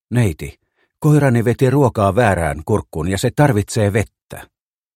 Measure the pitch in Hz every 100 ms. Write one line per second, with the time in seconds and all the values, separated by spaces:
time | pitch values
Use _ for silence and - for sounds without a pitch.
0 | - 120 107 76 69 - _ _ _ -
1 | 151 151 139 120 117 113 127 139 127 -
2 | 101 95 113 87 78 71 - 104 - 80
3 | 85 98 123 - 143 104 - 117 101 107
4 | 98 _ _ - - _ _ _ _